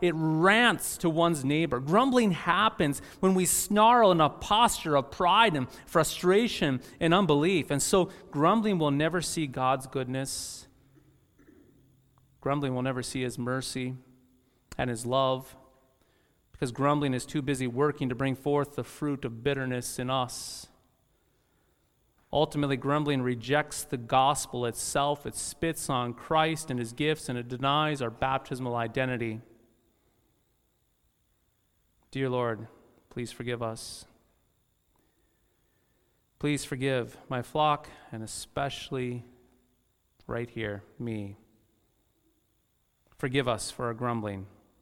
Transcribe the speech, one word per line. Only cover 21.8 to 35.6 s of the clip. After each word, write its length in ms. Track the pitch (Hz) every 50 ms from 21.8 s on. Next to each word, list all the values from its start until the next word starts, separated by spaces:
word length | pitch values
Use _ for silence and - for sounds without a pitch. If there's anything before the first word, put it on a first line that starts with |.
| _ _ _ _ _ _ _ _ _ _ -
Ultimately, 440 | 135 156 156 - 147 147 139 139
grumbling 460 | 127 127 135 143 151 151 143 147 131 123
rejects 640 | 127 123 117 110 120 143 147 147 147 - - -
the 120 | - -
gospel 720 | 127 117 110 135 131 131 139 147 147 - - - 123 123
itself. 580 | 117 113 - - - - 151 143 143 147 143 -
It 120 | - -
spits 520 | - - - - - - 165 160 - - -
on 260 | 139 123 120 120 120
Christ 540 | - - - 165 156 156 160 160 156 - -
and 120 | 131 123
his 120 | 120 113 117
gifts, 360 | 120 147 151 156 147 - -
and 100 | 127 120
it 80 | 120
denies 560 | 120 127 123 131 139 139 151 156 151 151 135 127
our 80 | 113
baptismal 640 | 110 - - 131 135 135 - - 139 123 131 123 120
identity. 680 | 117 117 117 113 135 131 127 127 120 117 113 110 113 120 _ - _ _ _ _ _ _ _ _ _ _ _ _ _ _ _ _ _ _ _ _ _ _ _ _ _ _ _ _ _ _ _ _ _ _ _ _ _ _ _ _ _ _ _ _ _ _ _ _ _ _ _
Dear 180 | - 135 135 131
Lord, 380 | 123 123 120 117 113 104 117 113 - - _ _ _ _ _ _
please 220 | - - 123 113
forgive 320 | - - 123 120 123 113 120
us. 440 | 113 110 113 - - - - - - _ _ _ _ _ _ _ _ _ _ _ _ _ _ _ _ _ _ _ _ _ _ _ _ _ _ _ _ _ _